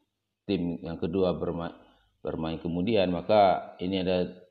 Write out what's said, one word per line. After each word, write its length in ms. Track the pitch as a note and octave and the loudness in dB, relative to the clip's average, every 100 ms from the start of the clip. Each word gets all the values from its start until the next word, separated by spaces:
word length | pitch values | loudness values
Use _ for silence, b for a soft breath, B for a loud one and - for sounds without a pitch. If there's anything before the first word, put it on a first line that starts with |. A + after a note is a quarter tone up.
| _ _ _ _ | _ _ _ _
tim 360 | - F#2+ E2+ E2 | -4 -2 -2 -4
yang 160 | E2 E2 | -8 -6
kedua 320 | F2+ F#2 F2+ D#2+ | -2 0 0 0
berma-, 440 | E2+ E2+ E2+ - b b b _ | -4 -6 -8 -12 b b b _
bermain 400 | - E2 D#2+ E2 | -8 -6 -6 -4
kemudian, 480 | E2+ F2 G2 G#2+ F2+ | -4 -2 0 2 2
maka 640 | E2+ F2 G#2+ G2 - - - | 0 4 6 6 4 -2 -8
ini 240 | F2+ F#2+ | -4 -2
ada 240 | F2+ F2+ F2+ - - | 0 0 0 -6 -20